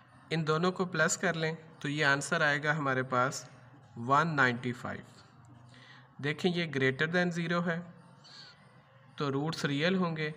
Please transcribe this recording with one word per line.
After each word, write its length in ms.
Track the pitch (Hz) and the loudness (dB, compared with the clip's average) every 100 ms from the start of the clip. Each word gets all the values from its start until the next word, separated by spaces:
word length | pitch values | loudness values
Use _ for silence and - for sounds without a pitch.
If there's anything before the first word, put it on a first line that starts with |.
| - - - | -20 -18 -6
इन 120 | 160 | -2
दोनों 280 | 156 156 180 | 0 2 2
को 140 | 180 180 | 0 -2
प्लस 280 | 160 165 - | 2 0 2
कर 180 | 180 165 | -2 0
लें 200 | 156 160 - - | -2 -4 -12 -8
तो 80 | 147 | -4
ये 140 | 147 147 | 2 4
आंसर 380 | 139 143 170 | 2 2 2
आएगा 300 | 151 143 151 | 2 2 0
हमारे 300 | 156 139 131 131 | 0 0 0 0
पास 380 | 127 127 - - - - - - - | 2 2 -2 -12 -20 -20 -20 -18 -8
वन 360 | 120 139 165 147 | 2 2 4 4
नाइंटी 360 | 127 120 127 | 2 2 -4
फ़ाइव। 300 | 120 101 95 - - - - - - - - - - - - | -6 -8 -10 -14 -20 -20 -20 -20 -20 -20 -20 -20 -20 -20 -8
देखें 280 | 139 151 180 | -4 0 0
ये 160 | 175 165 | 0 -2
greater 400 | 135 131 131 156 | 2 2 2 0
than 220 | 180 175 | 0 0
zero 300 | 170 170 175 | 0 -2 0
है 140 | 175 170 - - - - - - - - - - - - - - | 0 -4 -6 -16 -20 -20 -20 -20 -20 -20 -20 -20 -20 -20 -16 -6
तो 120 | 147 | -2
रूट्स 360 | 135 156 156 156 | 0 -2 -2 -2
रियल 300 | 139 170 190 | 0 2 2
होंगे, 380 | 175 160 151 | 0 -2 -6